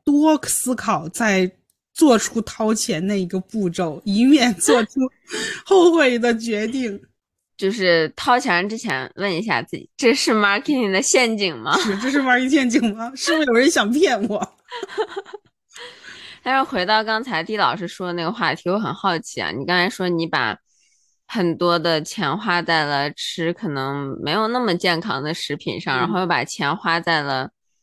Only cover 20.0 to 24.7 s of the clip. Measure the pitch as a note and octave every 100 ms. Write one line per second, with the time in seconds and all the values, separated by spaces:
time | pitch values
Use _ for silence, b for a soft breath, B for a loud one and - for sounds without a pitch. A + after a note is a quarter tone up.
20 | F3+ E3+ E3 D3 A2+ - _ _ _ _
21 | _ _ - A#3 F3 D#3+ F3 E3+ E3+ D#3
22 | D3+ - D3 F#3 G#3+ F3 E3+ E3 D3 C#3+
23 | C#3+ - - - E3 E3+ E3+ C#3 C3+ C#3+
24 | C#3 - C#3+ F#3+ A3 B3 A#3